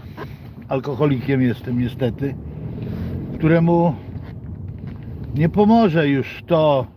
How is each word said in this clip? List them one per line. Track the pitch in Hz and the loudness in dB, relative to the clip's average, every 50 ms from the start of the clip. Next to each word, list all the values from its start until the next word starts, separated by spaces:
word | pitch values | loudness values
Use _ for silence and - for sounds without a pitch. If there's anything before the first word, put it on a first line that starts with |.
| - - - - - - - - - - - - - - | -10 -14 -14 -14 -14 -14 -14 -14 -16 -16 -16 -14 -8 -4
alkoholikiem | 139 135 123 147 143 120 151 147 139 123 113 - 139 131 | -4 -4 -2 -2 -2 2 2 2 2 2 0 0 2 2
jestem | 127 123 110 - - - 123 120 | 2 2 0 -2 -4 -4 -2 -2
niestety, | 123 117 - - 131 120 - - 139 139 123 - - - - - - - - - - - - - - - - - - - - | -2 -2 -2 -2 -2 -2 -2 -2 -4 -6 -6 -6 -10 -12 -10 -10 -10 -10 -8 -8 -8 -8 -6 -6 -6 -6 -6 -6 -8 -8 -6
któremu | - 160 156 160 170 165 170 170 170 170 175 143 - - - - - - - - - - - - - - - - - - - - - - - - - - - - | 0 2 4 4 4 6 4 4 4 4 2 0 -2 -6 -12 -12 -12 -12 -12 -14 -14 -12 -12 -12 -12 -12 -12 -12 -12 -12 -12 -12 -12 -12 -12 -12 -12 -10 -6 -2
nie | 139 156 165 | 2 2 2
pomoże | - 190 208 208 226 233 226 196 151 165 156 143 | 4 4 6 6 6 6 6 6 4 4 4 4
już | 143 135 123 - - - - - | 4 2 0 -2 -6 -10 -4 0
to, | 170 160 156 151 143 135 120 - - | 2 4 4 4 4 4 2 -2 -6